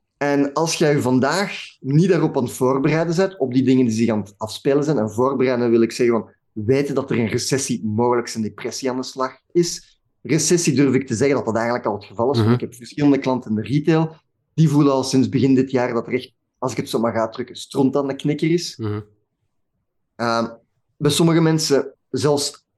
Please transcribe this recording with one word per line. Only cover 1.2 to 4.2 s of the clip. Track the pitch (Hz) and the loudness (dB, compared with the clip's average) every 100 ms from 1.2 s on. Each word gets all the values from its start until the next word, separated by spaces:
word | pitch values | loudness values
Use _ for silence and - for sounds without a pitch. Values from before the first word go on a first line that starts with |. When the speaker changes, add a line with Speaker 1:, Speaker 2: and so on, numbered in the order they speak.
| 135 165 202 - - - | 2 0 -2 -6 -14 -14
Speaker 1:
niet | 131 147 185 | 0 2 4
daarop | 175 151 139 | 2 0 0
aan | |
het | 120 | -4
voorbereiden | - 127 135 143 156 170 165 | 0 0 2 0 0 0 0
bent, | 190 190 | -2 -2
op | 131 | -2
die | 127 | 0
dingen | 123 131 127 | 4 4 2
die | 110 | 2
zich | 117 | 0
aan | |
het | 107 | 0